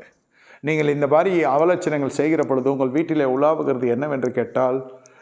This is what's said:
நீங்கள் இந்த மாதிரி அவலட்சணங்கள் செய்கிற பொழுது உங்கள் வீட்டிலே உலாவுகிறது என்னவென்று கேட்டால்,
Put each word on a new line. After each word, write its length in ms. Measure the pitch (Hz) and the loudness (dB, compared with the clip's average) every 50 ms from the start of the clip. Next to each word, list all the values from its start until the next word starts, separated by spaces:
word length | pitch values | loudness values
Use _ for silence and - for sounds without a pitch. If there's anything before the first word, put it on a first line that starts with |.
| - - _ _ _ _ _ _ _ - - - | -20 -20 _ _ _ _ _ _ _ -20 -20 -8
நீங்கள் 320 | - 143 156 156 151 147 143 | -4 -2 0 0 2 0 0
இந்த 140 | 147 147 131 | 0 0 2
மாதிரி 260 | 143 156 175 196 180 170 156 | 4 4 4 4 2 2 2
அவலட்சணங்கள் 720 | 139 131 147 160 175 180 175 180 156 151 147 139 131 - - | 2 2 2 2 2 2 0 0 -2 -2 -2 -2 -4 -2 -2
செய்கிற 240 | 143 156 160 151 143 | 0 0 2 0 0
பொழுது 240 | 127 135 131 127 135 | 0 0 0 0 0
உங்கள் 240 | 139 131 135 127 123 151 | 0 0 -2 -2 0 -2
வீட்டிலே 300 | 170 - 160 151 143 131 127 | -2 0 0 0 0 0 2
உலாவுகிறது 520 | 135 143 151 160 156 151 139 135 123 127 120 | 2 2 2 2 0 0 -2 -2 0 0 0
என்னவென்று 440 | 120 127 143 151 143 131 123 127 | 0 0 -2 -4 -4 -2 -4 -2
கேட்டால், 480 | - 127 113 - - 123 131 127 131 135 135 - - - _ - _ _ | -2 -2 -4 -2 -2 -2 0 0 -2 -4 -6 -8 -18 -20 _ -20 _ _